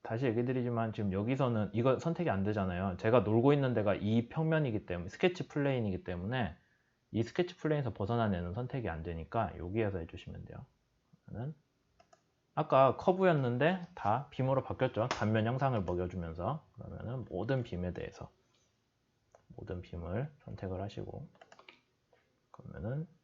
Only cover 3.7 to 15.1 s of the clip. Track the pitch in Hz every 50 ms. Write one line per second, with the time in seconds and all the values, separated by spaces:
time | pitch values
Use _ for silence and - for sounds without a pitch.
3.7 | 120 113 101 101 95 - 95 104 110 117 117 - - 156 160 160 160 156 151 127
4.7 | 107 101 - - 87 87 87 95 - - - 185 180 - 143 - - 151 143 139
5.7 | 135 123 113 101 92 87 - - 90 87 90 104 127 131 113 80 73 - _ _
6.7 | _ _ _ _ _ _ _ _ - 107 113 - - - 175 175 - _ - 156
7.7 | 151 147 135 120 - - 101 95 117 120 113 107 95 87 87 87 87 120 127 123
8.7 | - 139 113 90 80 80 80 87 85 82 80 - - 120 110 82 82 - 80 90
9.7 | 98 113 110 101 95 87 82 - - - - - 92 87 87 - - - - _
10.7 | _ _ _ _ _ _ _ _ - _ _ - - 98 120 147 160 _ _ _
11.7 | _ _ _ _ _ _ - _ - _ _ _ _ _ _ _ _ 139 156 -
12.7 | 147 131 135 131 123 - - - 180 185 190 185 165 147 135 120 120 123 139 165
13.7 | 185 185 175 - - - - 101 107 127 139 - - - 127 131 135 135 120 -
14.7 | 98 - 131 127 - 104 110 127